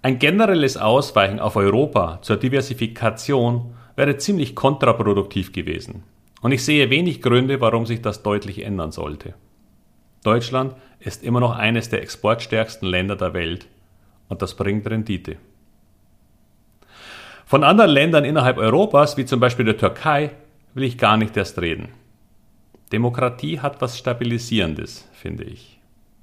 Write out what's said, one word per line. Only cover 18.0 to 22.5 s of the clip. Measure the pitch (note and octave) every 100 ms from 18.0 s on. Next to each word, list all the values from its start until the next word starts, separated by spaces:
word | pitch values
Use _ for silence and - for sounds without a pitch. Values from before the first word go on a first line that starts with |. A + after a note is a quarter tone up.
| D#3 D#3+ C#3
innerhalb | D3+ B2+ -
Europas, | A2 C#3 G#3 C#3+ D3 C#3
wie |
zum | B2+ B2
Beispiel | B2 A#2+
der | A2 G#2+
Türkei, | G2 - D#3 C#3+ D3 - - _ _
will | C3
ich | C3 A#2+
gar | A2 A2
nicht | G#2+
erst | - F#2+ -
reden. | F2 D#2+ - - _ _ _ _ _